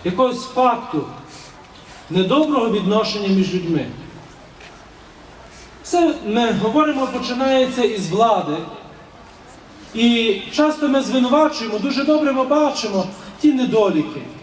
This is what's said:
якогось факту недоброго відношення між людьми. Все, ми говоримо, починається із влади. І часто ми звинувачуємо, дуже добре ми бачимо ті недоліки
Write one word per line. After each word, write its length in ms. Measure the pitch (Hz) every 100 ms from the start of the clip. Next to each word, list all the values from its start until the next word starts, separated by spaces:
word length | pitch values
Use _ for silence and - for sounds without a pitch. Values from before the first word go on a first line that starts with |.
якогось 400 | 175 185 254 214
факту 600 | - - 254 190 - 156 - - - - - - - - - - -
недоброго 600 | 165 185 277 311 285 226
відношення 580 | 202 180 214 214 208 196
між 260 | 190 175
людьми. 320 | 180 170 156 127 - - - - - - - - - - - - - - - - - - -
Все, 300 | - 349 339 - 214
ми 240 | 220 233
говоримо, 560 | 196 214 294 302 269 262
починається 760 | 247 240 247 269 262 254 254
із 260 | 220 208 165
влади. 480 | 180 233 202 160 151 - - - - - - - - - - - - -
І 420 | 220 233 233 226 196 -
часто 360 | - 302 302 294
ми 140 | 269
звинувачуємо, 800 | 262 262 247 285 311 - 226 208
дуже 240 | 233 254
добре 300 | 285 302 302
ми 100 | 262
бачимо 640 | 262 294 302 269 214 196 185 - - -
ті 120 | 302
недоліки 680 | 262 247 220 202 156 151 139 123 -